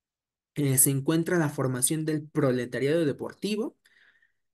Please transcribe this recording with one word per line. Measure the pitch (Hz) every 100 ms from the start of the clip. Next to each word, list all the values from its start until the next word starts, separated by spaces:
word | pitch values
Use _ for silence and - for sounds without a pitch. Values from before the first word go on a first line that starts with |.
| _ _ _ _ _ -
eh, | 143 131
se | -
encuentra | 135 139 165 165 175
la | 147
formación | 147 131 127 123 156
del | 156 151 151
proletariado | 151 139 123 120 120 139 165 156
deportivo, | 123 113 - 196 208 285 - _ _ _ _ _ _ _